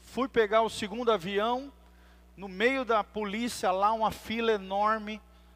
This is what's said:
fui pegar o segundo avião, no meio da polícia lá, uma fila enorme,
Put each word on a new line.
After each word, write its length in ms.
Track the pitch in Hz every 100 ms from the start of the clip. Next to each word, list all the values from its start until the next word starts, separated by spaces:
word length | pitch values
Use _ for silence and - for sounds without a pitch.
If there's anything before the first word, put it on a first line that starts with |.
fui 280 | - 233 247
pegar 340 | 233 214 220
o 60 | 226
segundo 440 | - 214 220 233
avião, 600 | 208 175 202 220 247 277 - - - - - - -
no 120 | 196
meio 360 | 185 233 269
da 200 | 220 220
polícia 680 | 196 208 208 214 240 - 202
lá, 220 | 185 208
uma 180 | 226 214
fila 400 | - - 226 226
enorme, 680 | 214 190 196 208 220 208 214 - - -